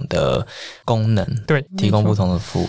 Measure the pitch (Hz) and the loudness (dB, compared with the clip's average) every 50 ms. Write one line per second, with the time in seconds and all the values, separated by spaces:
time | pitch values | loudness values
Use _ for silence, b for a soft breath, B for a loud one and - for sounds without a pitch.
0 | - - - 85 71 65 62 64 107 B B B B B B B B - 120 113 | -4 -2 -2 0 0 0 0 -2 -4 B B B B B B B B -2 0 2
1 | 110 110 113 101 92 - - 113 - - 156 139 147 - 185 190 190 101 110 107 | 2 2 2 2 0 -2 -4 -4 0 0 0 0 -2 -4 -4 -2 0 2 4 4
2 | 107 107 107 101 95 90 90 87 - - - 95 87 | 4 4 2 2 2 2 0 -2 -2 -4 -2 -2 -2